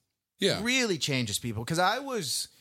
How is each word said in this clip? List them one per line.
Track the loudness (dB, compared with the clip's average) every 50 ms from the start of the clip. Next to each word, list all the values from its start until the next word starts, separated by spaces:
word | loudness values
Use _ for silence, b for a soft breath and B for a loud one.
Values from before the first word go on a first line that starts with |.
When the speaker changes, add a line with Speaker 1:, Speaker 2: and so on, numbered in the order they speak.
| _ _ _ _ _ _ _ 0
Speaker 1:
Yeah. | 2 2 2 2 0
Speaker 2:
Really | 0 2 2 2 2 0 0
changes | 0 0 0 0 0 0 -2 -4
people. | -4 -4 -6 -4 -4
'Cause | -2 0 2
I | 4 4 2 0
was | -2 -4 -4 -4 -4 -2 -4 -4 -6 b b b